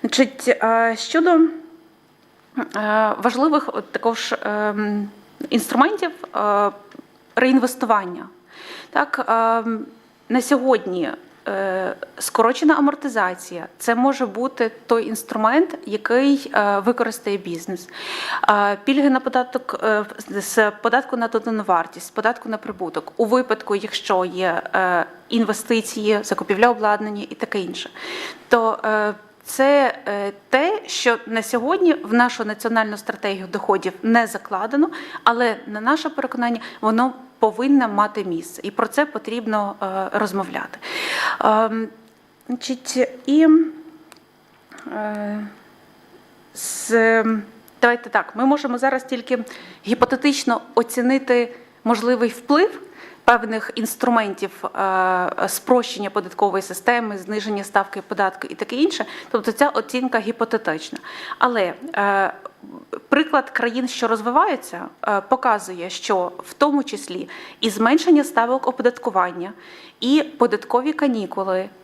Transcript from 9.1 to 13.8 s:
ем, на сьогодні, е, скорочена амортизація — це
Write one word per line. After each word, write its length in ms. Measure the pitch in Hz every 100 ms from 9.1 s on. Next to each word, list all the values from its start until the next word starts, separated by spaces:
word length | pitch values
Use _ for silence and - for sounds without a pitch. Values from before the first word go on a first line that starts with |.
| - -
ем, 580 | 226 226 226 226 220 - - _ _ _
на 140 | 247
сьогодні, 680 | 247 277 262 240 - 180 151 - - - -
е, 460 | 196 196 185 185 - - -
скорочена 560 | - - 226 254 302
амортизація — 920 | 294 285 294 285 226 185 180 - 175 -
це 160 | _